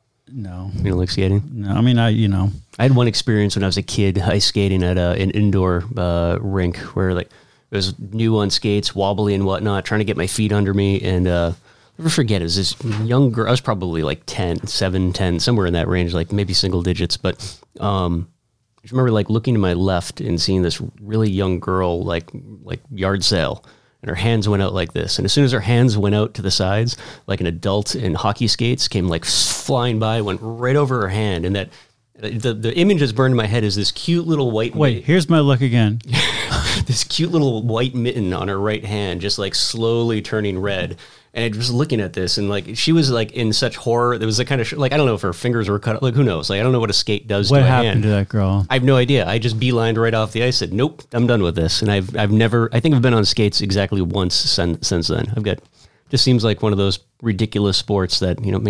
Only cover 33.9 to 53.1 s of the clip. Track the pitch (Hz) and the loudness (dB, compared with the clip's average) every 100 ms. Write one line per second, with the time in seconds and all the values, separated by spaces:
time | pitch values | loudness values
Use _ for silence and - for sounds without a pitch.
33.9 | - - 170 165 151 127 110 117 151 143 | -4 -2 -2 0 0 0 0 -2 0 0
34.9 | 104 - 180 151 165 143 127 131 120 107 | 0 2 0 4 4 4 4 2 4 2
35.9 | 113 123 120 - - - - - - - | 0 -2 -2 -2 -4 -4 -4 -2 -2 -2
36.9 | 123 - - 165 170 143 110 117 113 131 | -2 -2 -2 0 2 0 0 -2 0 -2
37.9 | 127 117 127 95 90 95 98 104 107 104 | -2 -2 0 -2 -2 -2 -2 -2 -2 -4
38.9 | 104 98 87 98 101 98 - - 113 113 | -4 -2 -4 -4 -4 -4 -2 -4 -2 0
39.9 | 117 117 110 - 110 104 92 98 95 87 | 0 0 -2 -2 -2 -2 -2 -2 -4 -4
40.9 | 90 - - _ - 117 107 120 120 127 | -8 -16 -20 _ -4 -4 -2 -2 -2 0
41.9 | 117 95 85 90 107 101 101 - 110 - | 0 -2 -4 -4 -2 -2 -4 -6 -4 2
42.9 | 165 135 120 110 - 110 107 123 - 120 | 2 2 0 -2 -2 -2 0 -2 -4 -2
43.9 | 120 120 117 110 110 127 139 110 160 131 | 0 2 0 0 0 0 0 -2 -2 0
44.9 | 147 135 104 95 87 123 117 104 101 117 | 2 2 2 -2 -2 -2 0 0 -2 -2
45.9 | 107 131 120 139 82 73 98 123 127 110 | -2 0 2 2 0 -2 0 2 2 2
46.9 | - - 107 113 101 101 139 127 131 117 | 0 0 -2 0 0 4 6 6 4 4
47.9 | 104 107 101 98 110 95 98 92 131 127 | 2 2 2 2 0 2 2 2 2 4
48.9 | 131 123 135 87 110 117 110 123 120 113 | 4 4 2 2 0 0 0 0 2 2
49.9 | 113 113 110 110 113 123 127 87 98 151 | 2 2 2 0 0 0 0 -2 0 -2
50.9 | - - 120 120 117 87 82 80 - 107 | -2 -8 0 2 4 2 2 0 0 0
51.9 | 101 95 - 104 107 113 117 113 117 160 | 0 -2 -2 2 4 4 2 2 0 2
52.9 | 135 127 | 4 4